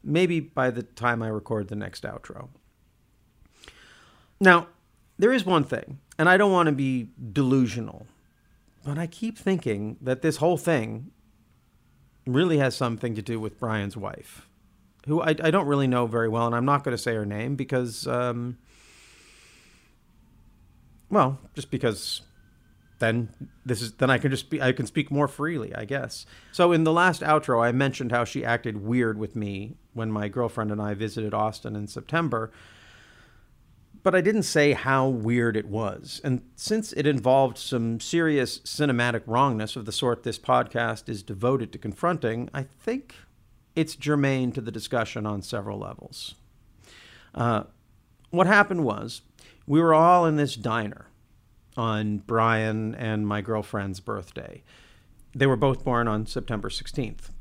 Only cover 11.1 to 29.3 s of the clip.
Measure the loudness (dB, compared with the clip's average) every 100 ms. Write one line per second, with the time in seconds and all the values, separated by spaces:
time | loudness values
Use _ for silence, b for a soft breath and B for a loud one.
11.1 | _ _ _ _ _ _ _ _ _ _
12.1 | _ 0 2 4 4 2 0 -4 -2 -4
13.1 | -6 -6 -6 -6 -6 -4 -2 -4 -8 -12
14.1 | -12 -18 -20 -20 _ _ _ _ _ -2
15.1 | 0 0 0 2 2 2 2 2 2 0
16.1 | 0 0 0 0 0 2 0 0 -4 -4
17.1 | -4 -4 -4 -6 -6 -2 -2 -2 -6 -4
18.1 | -2 -2 -4 -8 -10 b b b b b
19.1 | b b b b b b b b b _
20.1 | _ _ _ -20 _ _ _ _ -20 _
21.1 | 2 2 0 -10 -14 -6 -2 0 -2 -6
22.1 | -10 -12 _ _ _ _ _ _ _ 0
23.1 | 0 -4 -10 -20 _ -4 -4 -4 -2 2
24.1 | 2 2 -2 -4 -2 0 0 -4 -4 -2
25.1 | 0 -2 -2 -6 -4 -8 -10 -8 -6 -6
26.1 | -12 -18 B B 2 6 6 6 6 4
27.1 | 2 2 2 4 4 4 4 0 0 -2
28.1 | -2 -2 -4 -2 -2 -2 -6 -2 2 2
29.1 | 0 -6